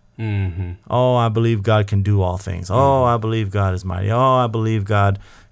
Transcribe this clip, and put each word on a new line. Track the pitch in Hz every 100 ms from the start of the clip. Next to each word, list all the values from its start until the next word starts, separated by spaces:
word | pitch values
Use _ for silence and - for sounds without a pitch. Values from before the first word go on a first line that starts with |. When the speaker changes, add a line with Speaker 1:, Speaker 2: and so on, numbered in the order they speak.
| _ -
Speaker 1:
Mm-hmm. | 110 101 92 85 90 87 -
Speaker 2:
"Oh, | 120 127
I | 123 117
believe | 110 117 113
God | 104 107 101
can | 101
do | 98 101
all | 92 92
things. | 92 87 90
Oh, |
Speaker 1:
Mm-hmm. | 110 139 135 123
Speaker 2:
I | 117
believe | 110 113 101
God | 101 98
is | 92
mighty. | 92 90 98
Oh, | 117 131
I | 127 120
believe | 113 110 110
God | 98 104 98 98 - - -